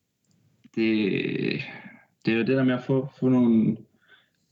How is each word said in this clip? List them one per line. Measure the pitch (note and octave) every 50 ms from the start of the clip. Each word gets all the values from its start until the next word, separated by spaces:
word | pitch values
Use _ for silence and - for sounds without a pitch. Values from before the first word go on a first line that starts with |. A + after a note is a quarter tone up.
| _ _ _ _ _ _ _ _ _ _ _ _ _ - -
det, | A2+ A2+ A2 A2 G#2+ G#2+ F#2+ F#2 F2+ - - - - - - - - - - - - - - - - _ _ _ _ -
det | A2 A2+
er | A2+
jo | A2+
det | A2+ C3+ C3+
der | C3
med | B2+ B2+
at | B2 -
få, | - C3+ C3 C3 C#3 - -
få | C3 C3
nogle, | B2+ B2+ A#2+ A#2 A2+ A2+ G#2+ - - - - - _ _ _ _ _ _ _ _ _ _ _ _